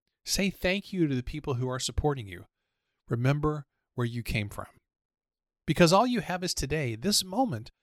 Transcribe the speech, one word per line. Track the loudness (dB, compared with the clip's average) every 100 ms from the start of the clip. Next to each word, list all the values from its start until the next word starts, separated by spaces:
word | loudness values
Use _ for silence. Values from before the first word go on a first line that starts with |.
| _ _
Say | -4 0 0
thank | 0 -2 -2 -4
you | 0 2
to |
the | 2
people | -2 -8 -4
who | -2 -2
are | -2
supporting | -2 0 0 -2 -6
you. | -12 -16 _ _ _ _ _ _
Remember | 2 2 2 0 -2 -10 _ _ -4
where | -4
you | -4
came | -4 -2 -2
from. | -6 -12 _ _ _ _ _ _ _ _ _ -2
Because | 6 8
all | 8 4
you | 0
have | -2 -4
is | -4
today, | -4 -2 -2 -2 -2
this | 0 0
moment, | 0 0 0 -2 -8 _